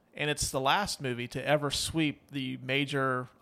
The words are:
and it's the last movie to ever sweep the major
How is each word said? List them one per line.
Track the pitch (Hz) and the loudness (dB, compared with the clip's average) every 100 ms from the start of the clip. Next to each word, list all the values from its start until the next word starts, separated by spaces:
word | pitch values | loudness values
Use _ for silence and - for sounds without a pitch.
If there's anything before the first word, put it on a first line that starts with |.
| _ - | _ -6
and | 147 | -2
it's | 147 - | 0 0
the | 139 | 2
last | 135 175 196 - | 4 4 2 -2
movie | 135 120 120 | -4 -4 -4
to | 139 127 | -4 2
ever | 147 143 | 2 2
sweep | - - 160 156 135 - | -2 0 2 0 0 -8
the | 139 131 131 | -6 -6 -6
major | 127 139 139 139 135 127 123 - | -2 0 2 2 2 0 -4 -6